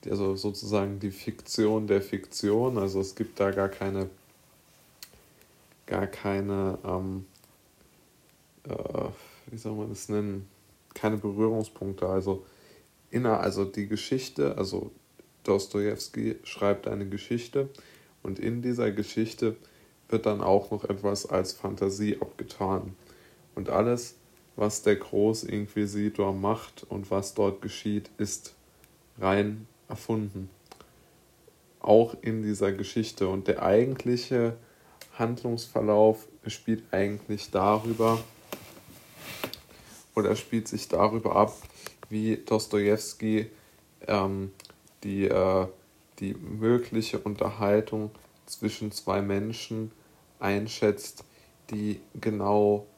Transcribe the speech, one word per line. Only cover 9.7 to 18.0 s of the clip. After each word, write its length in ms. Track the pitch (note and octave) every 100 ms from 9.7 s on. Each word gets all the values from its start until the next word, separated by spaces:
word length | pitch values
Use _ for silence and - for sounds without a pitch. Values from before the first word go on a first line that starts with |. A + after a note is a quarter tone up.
man 160 | G#2+ G#2+
das 200 | G#2 -
nennen, 400 | G#2 G#2 G2 G2 _ _ _ _
keine 220 | - A2 G#2+
Berührungspunkte, 920 | G#2 G2+ A2 A2+ G#2+ - G2 F#2+ F#2
also 380 | F#2+ F#2+ F#2+ - - - - _ _ _
inner-, 300 | - B2 G#2+
also 240 | - F#2+
die 240 | G2 G#2 G2+
Geschichte, 680 | G#2+ - C3 - - C#2+ -
also 340 | F#2+ F#2+ - - _ _ - _
Dostojewski 920 | - G2+ - G#2 G#2 G#2+ - - A2 A2
schreibt 420 | - - G2+ G2 -
eine 220 | G2+ G2
Geschichte 600 | G2+ - A#2+ A#2 C#3 C#3 - - -